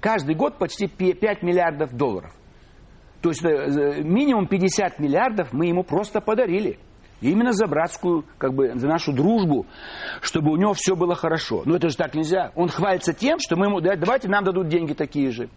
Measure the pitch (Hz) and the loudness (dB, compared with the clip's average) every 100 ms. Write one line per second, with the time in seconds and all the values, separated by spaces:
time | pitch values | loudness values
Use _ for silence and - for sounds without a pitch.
0 | 214 220 143 156 180 - 180 - 202 - | 0 0 0 0 -2 -2 -6 -4 -6 -2
1 | 185 170 214 202 175 180 175 147 151 123 | 0 2 0 0 0 2 2 0 -4 0
2 | 135 95 - - - - - - - - | -2 -2 -8 -20 -20 -20 -20 -20 -20 -20
3 | - - 170 160 170 151 143 143 143 147 | -20 -4 -2 0 0 0 0 0 0 0
4 | 156 190 294 240 185 196 185 170 185 - | 0 2 4 2 2 2 0 2 -2 -2
5 | 151 147 254 214 147 123 175 175 180 151 | 0 2 2 0 -4 0 0 0 0 -2
6 | 208 214 208 220 240 180 208 - - - | -2 -4 0 0 2 0 -2 -6 -12 -20
7 | - - 123 190 240 208 208 143 170 - | -20 -4 0 2 2 2 2 0 -2 -2
8 | 180 170 147 - 135 131 131 123 135 165 | -2 -2 -2 -4 -4 2 0 0 0 0
9 | 165 131 160 233 185 135 - - - - | 0 0 2 2 2 0 -2 -12 -18 -14
10 | - - - 170 151 156 208 196 - 185 | -12 -10 -4 0 2 2 2 0 0 0
11 | 180 175 165 160 - 110 120 170 170 143 | 0 0 0 -2 -2 -4 0 0 0 -2
12 | 160 151 156 190 165 - 175 - 196 185 | -4 -2 0 0 -2 -2 -2 0 0 0
13 | - 160 240 320 - 170 202 202 165 196 | -2 -2 0 0 0 0 2 2 0 0
14 | 170 254 214 202 190 185 175 170 165 147 | 0 0 2 0 2 0 0 0 -2 -4
15 | 147 147 135 117 120 | -4 0 -2 -2 -8